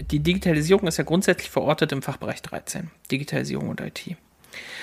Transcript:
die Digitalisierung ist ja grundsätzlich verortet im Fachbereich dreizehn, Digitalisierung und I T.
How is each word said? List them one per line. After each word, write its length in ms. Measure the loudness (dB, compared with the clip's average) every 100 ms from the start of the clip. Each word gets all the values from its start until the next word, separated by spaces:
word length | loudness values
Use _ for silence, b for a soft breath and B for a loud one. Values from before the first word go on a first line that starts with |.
| 0
die 100 | 2
Digitalisierung 680 | 4 2 4 2 6 4 4
ist 120 | 0
ja 60 |
grundsätzlich 460 | 2 4 4 2 2
verortet 400 | 0 2 2 2
im 120 | 0
Fachbereich 400 | -4 -6 -6 -6
dreizehn, 480 | -8 -10 -8 -8 -10 -12 -4
Digitalisierung 580 | -4 -2 -4 -2 -4 -4
und 120 | -6
I 100 | -8
T. 260 | -10 -10 -12 _ _ B B B B